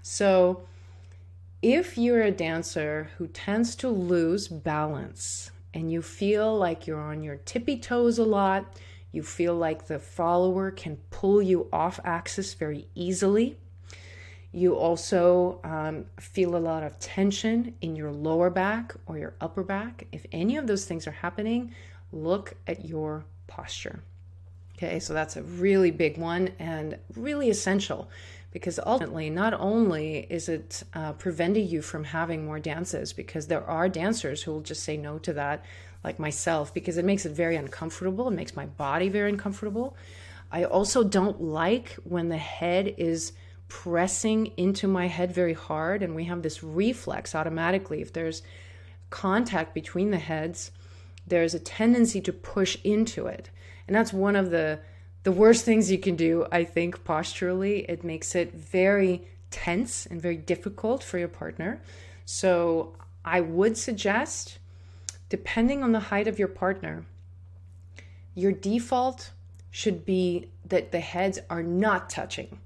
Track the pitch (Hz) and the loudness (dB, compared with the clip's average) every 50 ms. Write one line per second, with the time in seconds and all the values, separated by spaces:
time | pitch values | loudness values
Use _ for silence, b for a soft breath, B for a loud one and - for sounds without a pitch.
0 | - - - - 208 196 190 185 180 180 185 180 B B B B B B B B | -10 -8 -2 2 4 6 8 8 6 6 4 0 B B B B B B B B
1 | B B B B B B - - - - - - - 226 262 330 359 - - 233 | B B B B B B -20 -20 -20 -20 -8 2 4 4 6 4 2 0 -2 0
2 | 233 240 240 233 220 208 196 196 165 160 160 165 170 - - 170 151 151 151 151 | 4 4 6 6 6 4 2 0 -2 -2 -2 -2 -4 -4 -4 -2 -2 0 -2 -4
3 | 156 151 - - 175 160 - - - 196 202 220 233 233 - - - 254 226 190 | -4 -8 -8 -8 -8 -8 -8 -8 -4 0 2 2 2 0 -2 -4 -2 -2 0 0
4 | 180 175 180 170 165 165 175 202 196 - 165 156 - 160 151 151 151 156 151 135 | 2 2 4 4 4 4 2 0 -2 -6 -10 -6 -4 -2 0 0 0 -2 -2 -6
5 | - - - - - - - - - - - - - - - 165 165 165 165 165 | -8 -10 -10 -10 -8 -8 -8 -8 -10 -14 -18 -20 -20 -12 -8 -6 -4 -2 -2 -4
6 | 160 - - - 208 202 214 208 214 220 220 214 190 175 165 160 - - 156 151 | -4 -8 -4 0 2 2 4 4 4 4 4 4 2 2 0 -4 -6 -8 -6 -6
7 | 151 151 151 156 156 151 143 143 - - - 247 240 302 285 233 - - 247 240 | -6 -6 -8 -8 -8 -8 -10 -10 -12 -4 -4 -2 0 0 -2 -2 -2 0 2 4
8 | 240 240 226 233 226 220 208 202 196 190 190 196 196 - B B B B B B | 4 4 6 4 4 4 4 4 4 4 4 2 -2 -4 B B B B B B
9 | B B - 160 147 - - - 170 175 170 170 170 165 160 160 - - 156 147 | B B -8 -8 -8 -8 -2 0 0 2 2 2 0 0 -2 -4 -6 -8 -8 -8
10 | - - - - 170 170 175 175 185 185 180 190 190 190 190 - - 170 151 - | -8 -10 -4 -2 2 4 4 4 4 4 4 2 0 -2 -6 -8 -10 -10 -10 -10
11 | - - - - - 196 202 208 202 185 185 170 - - - 160 160 180 185 - | -12 -14 -8 0 2 6 6 6 6 6 4 2 2 0 0 0 0 0 -2 -4
12 | - 180 170 170 170 - - - 190 - - - 160 151 151 143 - - - - | -2 -2 -2 -2 -4 -6 -6 -6 -6 -8 -6 -6 -6 -6 -6 -8 -10 -12 -8 -6
13 | 175 180 190 175 202 190 202 214 233 277 - - - - - B B B B B | -2 -2 0 2 4 4 6 6 4 2 0 -10 -18 -20 -20 B B B B B
14 | B B B B B B B B B B - 175 180 180 160 - 156 165 170 165 | B B B B B B B B B B -2 4 4 4 4 4 2 2 2 0
15 | - - 202 180 175 175 180 180 180 180 180 180 - 160 160 156 156 156 156 151 | 0 0 2 6 8 8 8 8 6 2 0 -4 -8 -6 -4 -4 -2 -4 -4 -6
16 | - - - - - - - 196 185 170 170 170 165 165 160 160 156 151 - - | -10 -12 -16 -18 -18 -6 0 0 2 2 2 0 0 0 -2 -2 -4 -6 -8 -10
17 | - - - - 196 202 202 - - 220 226 233 240 240 - - - 165 160 156 | -14 -6 0 2 2 2 2 0 0 0 0 0 -2 -2 -6 -8 -6 -6 -6 -6
18 | 151 151 143 147 147 160 160 165 175 180 175 185 185 202 214 226 233 - - - | -6 -6 -6 -4 0 0 4 4 4 4 4 2 2 2 0 -2 -4 -8 -14 -14
19 | - - 160 151 151 160 - - - 165 - 196 185 190 196 196 214 240 240 - | -12 -10 -8 -8 -8 -10 -8 -8 -8 -6 -4 -4 -4 -2 -2 -4 -4 -6 -10 -14
20 | - - - 151 - - - 165 175 214 269 311 285 226 202 196 - - 170 165 | -16 -14 -14 -14 -14 -10 -4 0 0 0 0 0 0 0 0 0 0 -4 -6 -6
21 | - 156 151 - - 175 180 - 208 220 233 240 247 240 B B B B B B | -6 -10 -10 -6 -6 -6 -4 -4 -2 0 -2 -2 -2 -6 B B B B B B
22 | B - - 156 156 165 185 202 - - - - - - 170 - - 156 165 156 | B -12 -10 -6 0 0 0 0 0 -8 -16 -12 -8 -8 -6 -6 -8 -8 -6 -4
23 | 156 156 151 156 151 - - - - - - - - - - - - - - - | -4 -4 -6 -8 -10 -14 -18 -20 -18 -16 -14 -14 -12 -10 -10 -10 -10 -10 -12 -12
24 | - - - - - - - - - - - - - - - - 175 165 175 165 | -16 -18 -20 -20 -20 -20 -20 -20 -20 -20 -20 -20 -20 -20 -10 -8 -6 -4 -4 -4
25 | - - 156 156 156 156 - - - 156 175 175 180 202 196 190 185 170 160 151 | -4 -2 -2 -2 -2 -4 -6 -12 -10 -10 -4 2 4 6 6 8 6 6 4 4
26 | 165 151 151 160 165 165 170 175 190 180 - - 165 165 165 156 151 156 156 - | 0 0 2 -2 -4 -2 0 0 0 0 0 -6 -6 -6 -4 -4 -4 -6 -8 -10
27 | - - - 226 233 285 294 294 277 233 202 208 - 190 190 202 196 - 143 - | -12 -16 -12 -8 -6 -4 -2 2 2 2 2 2 2 2 2 2 0 -2 -6 -6
28 | - B B B B B B B B B - 175 - 180 165 - - - 240 - | -8 B B B B B B B B B -14 -8 -6 -6 -6 -2 0 2 2 2
29 | 170 - - 160 156 156 156 175 202 226 220 - - 196 214 226 226 196 165 156 | 0 -2 -4 -6 -4 -4 -2 0 0 0 0 0 0 2 4 6 4 4 4 0
30 | 151 156 156 139 - - - 165 156 - 165 156 - - - - - - - 165 | -2 -4 -4 -6 -6 -4 -6 -4 -2 -2 -4 -4 -4 -10 -12 -12 -12 -10 -8 -8
31 | 156 151 147 - - 185 165 151 170 175 202 220 208 175 170 156 147 - - 156 | -6 -6 -8 -4 -4 -4 -2 0 0 2 2 2 2 0 -2 -4 -4 -6 -8 -8
32 | 151 135 147 160 165 165 165 160 156 151 151 156 151 160 147 165 180 - - - | -8 -4 -4 -4 -2 -2 -4 -6 -4 -6 -8 -6 -6 -6 -4 -4 -6 -4 -4 -6
33 | - 147 - - - - - 160 151 156 170 147 - - 165 160 175 185 180 160 | -6 -6 -8 -10 -12 -8 -8 -8 -2 -2 -2 -2 -2 -2 0 0 0 0 0 0
34 | 170 202 226 226 - 143 139 151 - 165 156 156 151 - 160 - - - 151 151 | 0 0 0 -2 -2 -4 -6 -6 -6 -6 -6 -6 -8 -8 -10 -8 -6 -6 -6 -6
35 | 147 147 151 156 - - 151 147 143 143 147 - B B B B B B B B | -6 -8 -10 -6 -6 -4 -4 -2 -2 -2 -4 -4 B B B B B B B B
36 | - - - - 156 151 147 - - 170 165 156 147 147 - 175 - 185 160 170 | -8 -6 -4 -4 -4 -4 -4 -2 0 0 2 2 0 -2 -6 -6 -4 -2 -2 2
37 | 175 190 196 196 - 165 151 156 170 165 165 160 139 135 - - 165 160 - - | 2 2 2 2 0 -4 -2 0 2 2 2 0 -2 -6 -8 -8 -8 -8 -8 -4
38 | 180 190 190 196 247 254 202 156 143 - - 143 143 151 - - 147 139 139 165 | -4 -4 -2 -2 -2 -2 -2 -2 -4 -8 -8 -10 -10 -10 -6 -4 -2 0 2 2
39 | 185 196 190 208 202 208 208 202 - 202 196 - - 214 202 226 247 277 B B | 2 2 2 2 2 2 0 0 -2 -6 -6 -4 -6 -4 -4 -4 -4 -4 B B
40 | B B B B B B B B B B - 165 185 - - 185 208 208 - 262 | B B B B B B B B B B -2 -2 0 2 4 2 2 4 4 4
41 | 226 196 196 196 185 208 - - 170 160 156 156 165 180 226 254 - - - - | 4 6 6 4 4 4 2 -2 -4 -2 0 2 4 4 2 2 0 -8 -16 -14
42 | - 165 175 175 170 170 165 160 151 - - - 170 175 175 185 196 196 - - | -8 -4 -2 -2 0 0 -2 -4 -6 -8 -6 -4 0 2 2 2 2 0 -2 0
43 | 170 165 165 160 160 - B B B B B B B - - - - 175 170 170 | 0 0 0 0 -4 -8 B B B B B B B -16 -16 -10 -6 0 2 2
44 | 180 190 - - - 220 220 220 220 214 - - 180 190 196 190 - 196 190 180 | 2 2 0 0 2 2 2 2 2 0 -2 2 2 2 2 2 2 2 2 4
45 | 180 180 156 170 180 180 175 180 180 170 160 160 - - 156 156 160 170 196 208 | 2 0 0 0 -2 0 2 2 2 2 0 -2 -4 -4 -2 -2 0 0 0 -2
46 | 196 165 160 160 165 170 175 175 165 156 - - 160 156 156 175 202 233 262 - | -2 -4 -4 -4 -4 -4 -4 -4 -4 -4 -6 -6 -12 -4 0 2 2 2 0 -2
47 | - - - - - - - 156 156 165 160 160 165 170 190 196 196 - 151 151 | -6 -6 -6 -6 -6 -4 -4 -2 -2 -2 -2 0 2 2 2 0 0 -4 -6 -6
48 | - - - 165 165 160 160 - B B B B B B B B B B B B | -6 -6 -6 -4 -4 -4 -4 -6 B B B B B B B B B B B B
49 | B - - - - 190 190 220 247 233 196 170 165 160 - 165 151 - - 175 | B -14 -10 -2 0 2 4 4 2 2 0 -2 -2 -2 -6 -8 -8 -4 -2 0
50 | 190 208 208 170 151 156 160 156 156 165 - - - - B B B B B B | 2 2 2 0 -2 -2 -4 -4 -4 -6 -6 -10 -14 -14 B B B B B B
51 | B B B B - - 180 170 165 165 165 160 - - - - 220 233 240 240 | B B B B -4 2 4 4 4 4 0 -4 -6 -8 -2 2 6 6 8 8
52 | 226 226 - 196 190 190 180 - - - - 202 190 185 - - - 190 208 214 | 6 4 4 -2 -2 -2 -6 -6 -12 -4 0 0 2 2 0 -2 0 2 4 4
53 | 220 226 - - - - - - - - B B B B B B B - 196 220 | 2 0 0 -4 -4 -4 -6 -8 -12 -16 B B B B B B B 2 4 4
54 | 226 - 190 190 190 202 202 196 190 180 170 165 156 156 151 151 B B B B | 4 4 2 2 2 4 4 4 4 4 2 2 2 2 -2 -4 B B B B
55 | B B B - - 196 185 180 214 220 233 233 - 233 226 220 208 175 190 185 | B B B -2 0 0 6 8 10 10 10 8 6 4 6 6 6 4 2 2
56 | - 196 170 160 165 165 165 170 160 - 175 175 170 165 - 170 170 175 175 - | 2 0 2 4 4 4 4 4 2 2 2 2 2 2 0 0 0 0 -4 -6
57 | - - 160 156 185 - - - 185 180 180 185 196 202 208 202 - - 170 170 | -4 -2 -2 0 0 -4 -4 -2 -2 0 0 0 0 0 0 -2 -2 -4 -6 -6
58 | - 170 160 160 160 - - 180 170 170 - 165 151 - - 185 185 196 202 202 | -6 -8 -6 -6 -6 -2 0 0 -2 -2 -4 -14 -10 0 2 4 6 6 6 6
59 | 190 185 180 175 B B B B B - - - - 175 170 190 247 233 - - | 4 4 2 0 B B B B B -12 -10 -6 -2 0 0 0 0 -2 -4 -8
60 | - - 175 170 160 175 170 160 151 - 175 165 - 202 202 - - 220 254 269 | -8 -8 -10 -4 -2 -2 -2 -2 -2 -2 -2 -2 -2 -10 -8 -4 -2 -2 -2 -2
61 | - - - 180 175 170 - - 180 165 160 - 160 202 240 240 B B B B | -4 -6 -4 -4 -4 -4 -6 -10 -10 -10 -8 -6 -4 -4 -6 -6 B B B B
62 | B B B B B - - - - 185 180 175 170 170 165 165 156 165 - - | B B B B B -10 -6 2 4 4 4 6 4 4 2 2 0 -4 -10 -18
63 | - - - - - 165 165 180 170 160 165 175 196 226 226 226 - - 226 202 | -20 -20 -20 -10 -4 0 2 2 2 2 2 4 4 4 2 0 -4 -6 -6 -2
64 | - 196 202 226 285 311 - - - - - - B B B B B B B B | 0 0 2 2 0 -2 -6 -10 -10 -12 -16 -18 B B B B B B B B
65 | B B B B B - - - - - - 226 226 247 277 277 269 240 226 220 | B B B B B -6 -6 -4 -4 -2 2 2 4 4 2 2 2 2 2 2
66 | 196 - 208 202 208 220 202 202 202 190 - - 185 185 196 190 170 156 156 165 | 2 0 0 0 0 0 0 0 -2 -2 0 0 0 0 0 -2 -6 -8 -8 -10
67 | 170 - - - - - - - - - - - - - - - - - B B | -12 -14 -18 -20 -20 -20 -20 -20 -20 -20 -20 -20 -20 -20 -20 -20 -20 -20 B B
68 | B B B B B B B 180 180 196 190 190 - 196 220 240 233 - 269 247 | B B B B B B B 2 2 2 2 2 0 0 0 0 2 2 2 2
69 | 254 262 262 - - - - - - - - - - - - - - 220 185 165 | 2 2 -2 -4 -14 -16 -18 -18 -20 -20 -20 -20 -20 -14 -10 -2 0 0 0 0
70 | - - 190 185 180 180 175 175 - - - - - - 185 180 - - - 170 | 0 0 2 2 2 2 0 -2 -4 -8 -18 -18 -4 2 2 2 2 2 -4 -4
71 | 160 - - 175 190 196 190 - - - 170 170 165 170 175 180 208 220 196 180 | -4 -2 -2 0 0 0 0 -4 -8 -6 -4 -4 -2 0 2 4 4 4 4 2
72 | - - - - - - - - - - - - - | 0 -4 -6 -6 -6 -6 -8 -10 -10 -12 -14 -18 -18